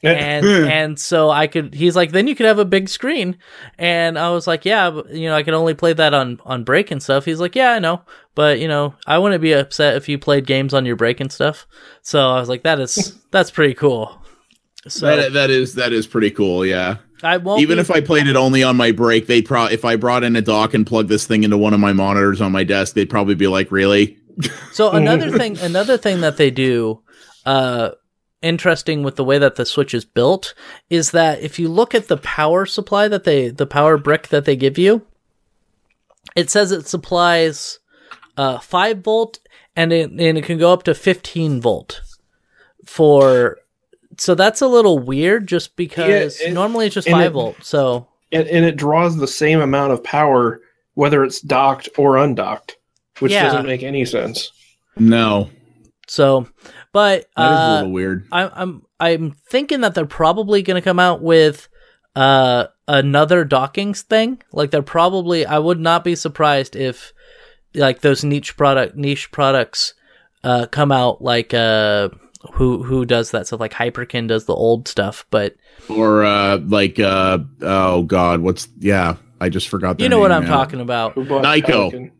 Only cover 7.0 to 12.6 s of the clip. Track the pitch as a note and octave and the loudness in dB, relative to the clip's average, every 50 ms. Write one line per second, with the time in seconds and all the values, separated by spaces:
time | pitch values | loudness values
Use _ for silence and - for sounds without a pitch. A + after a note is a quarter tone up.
7 | - - C3+ C#3 C#3 E3+ D#3+ D#3+ F3 F3 - B3+ C4 B3 A#3+ A3+ F3+ E3 F3 F3 | -2 -2 -2 0 0 -2 -4 -4 -4 -4 0 2 2 2 2 0 0 -2 -4 -4
8 | _ _ - - _ _ _ - D3+ D3+ D3 A2+ D3+ D#3+ D3+ D3 D3 C#3+ - _ | _ _ -20 -20 _ _ _ 2 2 2 2 2 0 -2 -2 -2 -2 -4 -6 _
9 | - - D3+ E3+ F#3+ G#3 G3 E3+ D#3+ D#3+ D#3 C#3 C#3 - - - D3+ D3 A#2+ C#3 | -4 -2 0 2 2 2 0 0 2 2 2 2 0 -2 -2 0 2 2 2 0
10 | C#3+ - C#3+ C#3+ - - C#3+ C#3+ C3+ C3 C3+ C3+ C3+ C3+ C#3 C3+ C3 B2 A#2+ G2+ | -4 -4 -8 -4 0 0 0 0 2 0 -2 -2 -2 0 -2 -2 0 -2 -2 0
11 | A#2 A#2 B2 - C3+ C#3 - - C3+ D3 D3+ - - _ _ - - - - _ | 0 -2 0 -2 -6 -10 -6 -4 -4 -4 -4 -6 -18 _ _ -20 -20 -20 -20 _
12 | _ - - D3 C3+ C3 B2+ B2+ B2 A#2+ B2+ B2 | _ -4 0 0 2 2 0 -2 -2 -4 -6 -4